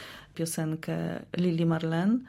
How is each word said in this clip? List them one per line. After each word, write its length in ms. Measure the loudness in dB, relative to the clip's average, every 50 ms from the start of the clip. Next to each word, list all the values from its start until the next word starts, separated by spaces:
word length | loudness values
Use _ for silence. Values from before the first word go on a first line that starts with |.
| -16 -16 -16 -18 -20 -14 -6
piosenkę 840 | -4 -4 -2 -2 -2 -2 -2 -2 -4 -4 -4 -2 -2 -2 -2 -4 -6 -8 -6 -2
Lili 280 | 0 2 2 2 4 4
Marlene. 540 | 2 2 2 0 0 0 2 4 4 4 2 0